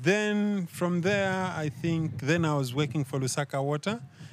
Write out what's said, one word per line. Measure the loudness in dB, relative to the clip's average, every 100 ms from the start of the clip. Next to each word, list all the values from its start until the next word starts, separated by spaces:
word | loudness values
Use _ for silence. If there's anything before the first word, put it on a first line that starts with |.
then | 2 4 4 2 2 0 -4
from | -2 0 2
there, | 2 2 2 0 -2
I | -2 -4
think, | -2 -2 0 -2 -2
then | 0 2 2
I | 2
was | 0
working | 0 0 -2
for | -2 -2
Lusaka | -2 -2 -2 -2
Water. | -2 -2 -2 -6 -8 -18 -18